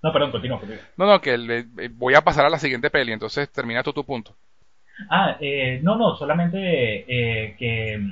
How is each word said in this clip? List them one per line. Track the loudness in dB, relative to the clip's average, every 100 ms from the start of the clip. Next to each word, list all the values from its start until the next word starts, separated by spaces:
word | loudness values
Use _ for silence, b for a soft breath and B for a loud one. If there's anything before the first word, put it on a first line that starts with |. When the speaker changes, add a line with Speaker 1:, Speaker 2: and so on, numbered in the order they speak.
Speaker 1:
No, | -2
perdón, | 0 0
continúa, | -2 -6 -8
continúa. | -8 -14 -14 0
Speaker 2:
No, | 4
no, | 4
que | 4
el, | -2 0
eh, | -4 -4 -12 -12
voy | -4 4
a | 6
pasar | 6 6 4
a |
la | 2
siguiente | 0 -2 0
peli, | 0 0
entonces | -2 -6 -4 -4
termina | -4 -4 -4
tú | -4
tu | -6 -6
punto. | -8 -10 -20 -20 -20 -20 -20 -20 B -2
Speaker 1:
Ah, | 2 2 -2
eh, | -4 -2 -2 0
no, | 0 2
no, | 0 0
solamente, | -2 0 0 -2 0 0 0 -2 -4
eh, | -2 -2 -2 -6 -6
que, | -4 -4 -4 -6 -6